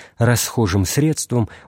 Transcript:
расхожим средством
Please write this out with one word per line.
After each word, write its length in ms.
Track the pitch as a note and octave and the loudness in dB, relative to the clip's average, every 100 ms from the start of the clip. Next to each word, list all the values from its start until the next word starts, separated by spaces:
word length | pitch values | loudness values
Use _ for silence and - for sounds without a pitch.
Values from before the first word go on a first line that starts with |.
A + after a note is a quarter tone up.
| - - | -8 -2
расхожим 680 | A#2 A#2 - - A2 G2+ | 2 2 0 -2 0 2
средством 640 | F#2 - D#3 D3+ - B2 G#2+ - | 0 0 0 0 -2 -2 -2 -6